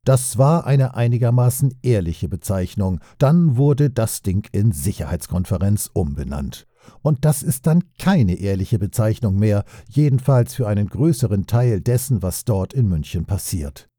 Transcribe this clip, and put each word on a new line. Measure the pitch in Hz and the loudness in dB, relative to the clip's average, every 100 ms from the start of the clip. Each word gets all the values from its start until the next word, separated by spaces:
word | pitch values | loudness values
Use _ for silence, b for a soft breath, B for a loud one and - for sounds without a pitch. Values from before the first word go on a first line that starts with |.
| - | 0
Das | 131 - 110 | 0 0 2
war | 135 170 - | 2 2 2
eine | 139 131 | 2 2
einigermaßen | 123 120 120 117 123 123 123 139 - | 0 0 2 2 4 2 2 -2 -2
ehrliche | 123 110 85 82 78 | 0 0 0 -4 -6
Bezeichnung. | 85 - 95 92 - 95 85 b b | -6 -4 -4 -4 -2 -2 -4 b b
Dann | 131 170 165 120 | 2 4 4 2
wurde | 143 139 143 | 2 2 0
das | 131 113 - | 0 -4 -4
Ding | 101 95 - | -4 -4 -2
in | 92 110 | 0 0
Sicherheitskonferenz | 78 67 - 78 80 - 90 90 92 98 101 - | 0 -4 -4 -4 -6 -4 -4 -2 -2 0 0 -2
umbenannt. | 101 78 69 65 71 67 - _ b b b | -4 -4 -4 -6 -6 -8 -10 _ b b b
Und | 151 143 151 | -2 0 2
das | 156 | 0
ist | - - 165 | -2 -2 0
dann | 170 - - | 2 0 -2
keine | 180 190 101 87 | 2 4 2 0
ehrliche | 98 98 95 110 | -2 -2 0 -2
Bezeichnung | 98 - 110 110 110 98 | -2 -2 -2 0 0 2
mehr, | 107 101 - B B | 2 0 -2 B B
jedenfalls | - 147 131 - 127 117 | 0 2 2 4 2 2
für | - 107 | -2 -2
einen | 101 101 | 0 -2
größeren | 92 160 143 110 98 92 | 0 0 2 0 0 0
Teil | 120 123 101 | 0 2 0
dessen, | - 123 - 113 | 0 0 0 -2
was | 92 - - | -2 -4 -4
dort | 95 92 | -4 -2
in | 135 110 | 0 0
München | 82 71 87 80 | 0 -2 -6 -4
passiert. | 95 - 78 71 - - | -6 -4 -8 -8 -12 -20